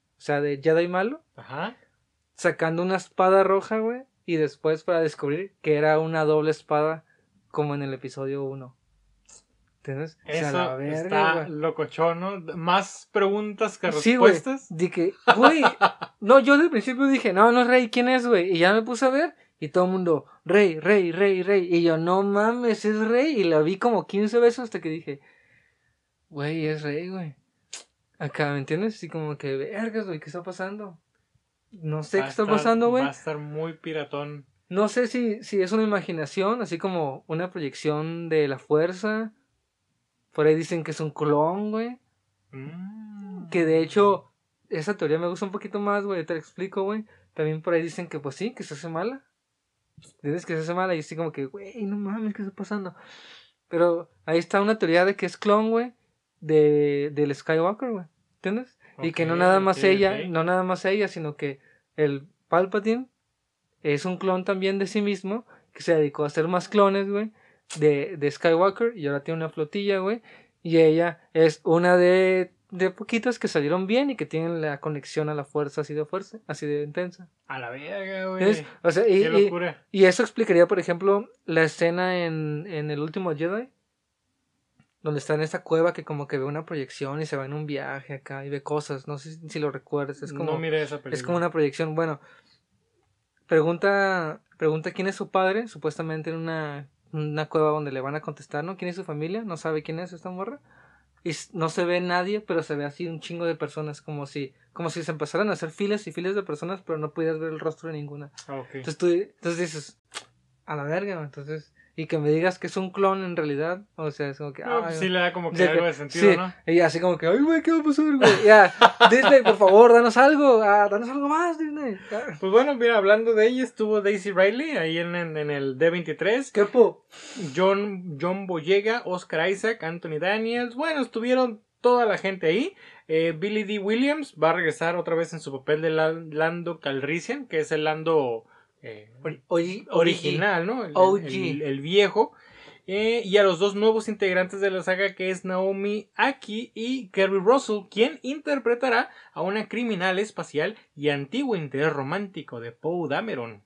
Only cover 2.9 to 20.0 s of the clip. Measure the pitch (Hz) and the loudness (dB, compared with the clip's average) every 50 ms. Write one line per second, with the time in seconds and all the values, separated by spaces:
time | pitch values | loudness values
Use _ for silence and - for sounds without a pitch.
2.9 | 190 185 - - _ - 185 185 190 196 190 185 190 196 190 - 220 220 220 226 | -2 -4 -6 -6 _ 2 4 4 6 4 4 4 2 0 0 -4 -6 -4 -4 -4
3.9 | 240 254 262 _ _ _ - - 170 156 151 143 - _ - 156 160 156 - - | -6 -8 -12 _ _ _ -6 -4 -2 0 0 -2 -4 _ -2 -2 -2 -2 -2 -2
4.9 | 175 165 165 156 151 - 147 143 147 165 196 196 _ _ - 156 151 147 151 156 | 0 0 0 -2 -2 -4 -4 -4 -4 -4 -6 -10 _ _ 0 0 2 2 4 4
5.9 | 156 156 160 160 165 160 156 151 151 151 151 156 156 - - - 151 147 151 156 | 4 2 2 0 -2 0 2 2 2 2 2 0 -2 -4 -4 -2 0 0 0 0
6.9 | 160 156 _ _ _ _ _ _ _ _ _ _ - 156 147 147 143 143 143 135 | -4 -6 _ _ _ _ _ _ _ _ _ _ -4 -4 -2 -2 -4 -6 -6 -8
7.9 | 135 131 135 131 - 139 135 135 139 139 139 135 135 135 131 127 _ _ _ _ | -8 -10 -12 -14 -10 -8 -8 -6 -6 -6 -8 -8 -10 -12 -16 -18 _ _ _ _
8.9 | _ _ _ _ _ _ _ _ - - _ _ _ _ _ _ _ _ - - | _ _ _ _ _ _ _ _ -20 -20 _ _ _ _ _ _ _ _ -12 -10
9.9 | 135 139 156 160 _ _ - - 151 165 156 143 139 135 180 - 131 131 139 147 | -8 -8 -8 -10 _ _ -12 -6 -6 -4 -4 -2 -2 -2 -2 -2 -4 -6 -6 -6
10.9 | 156 160 165 - 165 151 165 160 160 165 151 180 156 151 156 165 156 - 151 - | -6 -6 -4 -2 0 2 2 2 2 0 -4 -6 -6 -4 -4 -4 -2 -4 -6 -6
11.9 | - - 165 170 165 170 180 196 202 190 160 160 - 180 160 175 180 196 190 - | -2 0 0 0 0 -2 -6 -8 -8 -10 -12 -12 -10 -6 -2 0 0 0 0 -2
12.9 | - - - _ - 208 196 196 202 208 214 208 202 - 226 202 - - - 175 | -12 -18 -12 _ 0 2 2 2 0 -2 -4 -6 -4 -4 -4 -4 -4 -4 -4 -2
13.9 | 156 151 - 226 247 247 233 214 180 160 - 262 269 269 - - 175 160 180 175 | -2 2 2 4 4 8 8 6 6 4 0 -6 -8 -8 -8 -10 -6 -4 -4 -2
14.9 | - 185 165 185 - _ - - 190 208 254 285 330 311 254 190 - - 196 - | 0 0 -2 -2 -2 _ 2 4 6 8 8 8 8 6 2 2 2 4 2 2
15.9 | - - - - _ - 214 196 254 277 233 269 285 285 330 339 320 214 196 262 | 2 0 -14 -14 _ -4 4 8 8 8 8 8 6 6 6 4 2 0 -2 -2
16.9 | 254 247 277 269 269 254 - 226 180 185 214 233 233 247 247 247 254 254 247 226 | -2 0 2 2 2 2 2 2 4 6 6 8 8 6 4 6 4 4 4 2
17.9 | - 247 240 247 262 254 240 240 233 180 170 190 185 165 170 185 208 226 220 240 | 0 0 2 2 2 2 2 4 2 4 4 2 2 4 4 4 4 2 0 -2
18.9 | 247 226 277 262 262 285 330 330 - _ _ _ _ - 156 147 - 185 180 180 | -2 0 0 0 2 0 -2 -2 -6 _ _ _ _ -10 -8 -2 0 0 2 2
19.9 | 185 185 | 0 -2